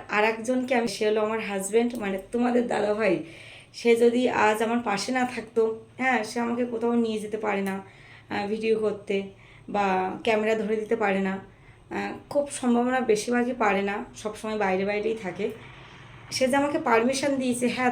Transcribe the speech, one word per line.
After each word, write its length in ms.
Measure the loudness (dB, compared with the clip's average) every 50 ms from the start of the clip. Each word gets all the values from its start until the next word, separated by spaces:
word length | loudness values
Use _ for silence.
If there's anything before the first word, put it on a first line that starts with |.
| -6 -2
আরেকজনকে 680 | 0 2 2 2 2 0 -2 -2 -2 -2 0 0 0
আমি, 120 | 0 0 0
সে 200 | -2 0 0 2
হলো 140 | 2 2
আমার 180 | 0 0 -2 -2
হাজব্যান্ড, 560 | -4 -4 -4 -4 -4 0 2 2 2 2 0
মানে 240 | -2 -4 -4 -4 -4 -6 -4
তোমাদের 360 | -2 0 0 2 2 2 2 2
দাদাভাই। 560 | 0 0 0 0 0 2 2 2 2 0 -2 -6 -14 -18 -20 -20 -20 -20 -20 -20 -14
সে 220 | -2 4 4 6
যদি 340 | 6 6 4 4 4 2 2
আজ 320 | 2 4 4 4 4 2
আমার 180 | 0 0 0 0
পাশে 320 | 0 -2 -2 -2 -2 -2
না 140 | -2 0 -2 -2 -2
থাকতো, 440 | -6 -10 -4 0 0 0 0 0 -4 -10 -16 -8 -2
হ্যাঁ, 260 | 0 2 2 2 0
সে 160 | -2 -4 -4
আমাকে 260 | -2 -2 0 -2 -2
কোথাও 280 | -2 -2 -2 0 2 2
নিয়ে 260 | 2 2 2 0 -4
যেতে 180 | -4 -6 -6 -4
পারে 240 | -2 -2 -2 0
না, 200 | -2 -2 -4 -6 -8 -12 -18 -20 -20 -20 -20 -20 -12 -8
আহ, 180 | -6 -4 -4 -4
ভিডিও 320 | -4 -2 0 2 2 2
করতে 440 | 2 0 -2 -4 -4 -4 -2 -2 -2 -6 -10 -18 -20 -20 -20 -20 -10 -4
বা 420 | -2 0 2 2 2 2 0 -2 -4 -2 0
ক্যামেরা 320 | 0 2 2 2 2 0
ধরে 200 | 0 0 -2 -2
দিতে 200 | -2 0 -2 0
পারে 240 | 0 2 2 2 2
না। 200 | 0 0 -2 -4 -8 -12 -20 -20 -20 -20 -20 -20 -14 -10
আহ, 280 | -8 -6 -6 -6 -8 -12 -12 -4
খুব 200 | -2 -2 -2 -2
সম্ভাবনা 480 | -4 -2 0 2 2 4 2 2 0 0
বেশিরভাগই 540 | 2 2 2 2 2 0 0 0 0 0 0
পারে 280 | 0 2 2 2 2
না, 240 | 0 -2 -4 -6 -8 -10 -14
সবসময় 420 | -10 -8 -8 -8 -6 -6 -6 -2 0
বাইরে 280 | 0 2 2 0 0
বাইরেই 300 | 0 -2 -2 -2 -2 -2
থাকে। 340 | -2 -4 -6 -6 -4 -4 -6 -6 -8 -14 -18 -20 -20 -20 -20 -20 -20 -20 -20 -20 -20 -12 -8
সে 160 | -2 0 2 2
যে 80 | 4
আমাকে 240 | 2 2 2 0 0
পারমিশন 560 | 2 4 4 4 4 4 2 0 0 0 0
দিয়েছে, 320 | 0 0 0 0 0 0 0
"হ্যাঁ, 240 | 0 0 0 0